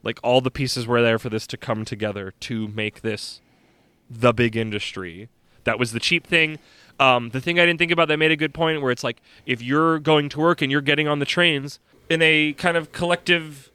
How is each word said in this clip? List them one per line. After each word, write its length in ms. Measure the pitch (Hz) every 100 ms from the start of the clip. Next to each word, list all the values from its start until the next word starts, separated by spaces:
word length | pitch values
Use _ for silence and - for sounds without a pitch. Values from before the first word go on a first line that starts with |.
Like, 180 | 110 117
all 180 | 120 127
the 100 | 127
pieces 360 | - 131 - 117
were 140 | 120
there 180 | 117 113
for 100 | 123
this 160 | 110 -
to 100 | -
come 260 | - 107
together 500 | 107 104 107 101 95 -
to 260 | - 113 107
make 320 | 107 107 -
this 400 | 113 107 - - _ _ _ _ _ _ _
the 240 | 113 123
big 220 | 113 120 110
industry. 720 | 110 104 - - 92 85 113 _ _ _
That 160 | - 113
was 120 | 123
the 80 | 113
cheap 280 | - 170 -
thing. 320 | 170 156 151 _ _ - _
Um, 300 | 131 123 117
the 120 | 127
thing 180 | 165 170
I 60 | 175
didn't 140 | 165
think 120 | 170
about 160 | 170 160
that 100 | 151
made 140 | 156
a 60 | 156
good 160 | 151
point, 280 | 147 165 160
where 100 | 135
it's 120 | 123
like, 180 | 131 117 _ - -
if 160 | 123
you're 380 | 120 147 165 160
going 300 | 151 151 143
to 100 | 143
work 220 | 165 170
and 100 | 139
you're 100 | 143
getting 260 | 143 147 151
on 120 | 147
the 60 | 139
trains, 540 | - 175 143 139 - _ _ _
in 120 | 165
a 320 | 160 156 151
kind 240 | 143 180 170
of 140 | 151
collective 800 | - 175 175 - 175 156 139 -